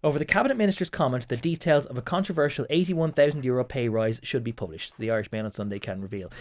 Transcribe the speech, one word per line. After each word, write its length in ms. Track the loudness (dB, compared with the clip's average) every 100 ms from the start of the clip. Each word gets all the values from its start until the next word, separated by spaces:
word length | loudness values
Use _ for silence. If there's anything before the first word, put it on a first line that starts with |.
over 160 | 0 2
the 60 |
Cabinet 320 | 0 0 0 2
Minister's 340 | 2 0 -4
comment 380 | -2 0 0 -2
that 140 | -2
details 440 | -2 0 2 2 2
of 120 | -4
a 40 |
controversial 640 | -4 -2 -2 0 0 0 0
eighty-one 420 | 2 2 2 2
thousand 320 | 4 4 4
euro 220 | 2 2 0
pay 240 | 0 0
rise 300 | 2 2 0
should 220 | -2 -2 -2
be 80 |
published. 440 | -4 -6 -8 -12 -6
The 140 | 0
Irish 180 | 0 0
Mail 140 | -4
on 80 | -4
Sunday 260 | -4 -4 -4
can 240 | -6 -6
reveal. 300 | -6 -8 -8 -12